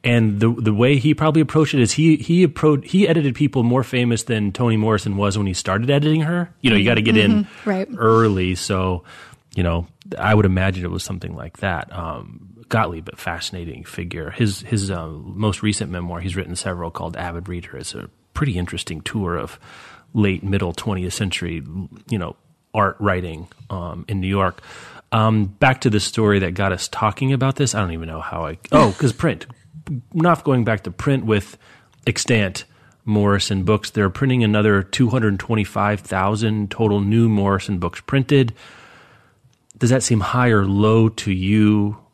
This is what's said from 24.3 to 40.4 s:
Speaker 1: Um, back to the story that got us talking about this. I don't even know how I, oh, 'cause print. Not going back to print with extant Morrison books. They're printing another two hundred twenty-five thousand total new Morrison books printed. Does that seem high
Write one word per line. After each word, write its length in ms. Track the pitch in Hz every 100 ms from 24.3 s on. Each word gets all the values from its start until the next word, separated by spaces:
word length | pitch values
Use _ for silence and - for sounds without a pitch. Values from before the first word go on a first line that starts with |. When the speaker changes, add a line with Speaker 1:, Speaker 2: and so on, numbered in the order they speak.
| 98 92 - - - - - _
Speaker 1:
Um, 340 | 113 110 110 98
back 360 | - 139 -
to 80 | 127
the 100 | 104
story 380 | - - 107 101
that 160 | 92
got 180 | 90 98
us 160 | 90 -
talking 460 | - 107 - 135
about 220 | 135 135 135
this. 180 | 139
I 60 | 104
don't 140 | 92
even 160 | 82 80
know 120 | 80
how 240 | - 85 80
I, 140 | 82 -
oh, 220 | 147 123 95
'cause 160 | 131
print. 360 | - 165 87 - - _ 156 - 139 -
Not 300 | 175 175 160
going 220 | - 127 117
back 180 | 107
to 80 | -
print 340 | 92 - 135 110
with 320 | 104 - - _ - _ _ -
extant 600 | - - 117 98 95 - _ _ _ -
Morrison 580 | 104 101 101 - 98
books. 260 | 92 107 -
They're 220 | 107 98
printing 320 | - 135 127
another 400 | 110 107 107 98
two 260 | 95 - 123
hundred 300 | 127 110 98
twenty-five 640 | - 110 98 101 101 104
thousand 680 | - 95 98 104 113 107 101
total 320 | - 110 104
new 260 | 101 113 117
Morrison 520 | 104 98 98 - 95
books 200 | 87 -
printed. 520 | - 135 127 143 120 - - - - - - _ _ _ _ _ _ -
Does 100 | 120
that 140 | 120
seem 160 | - 113
high 300 | 87 123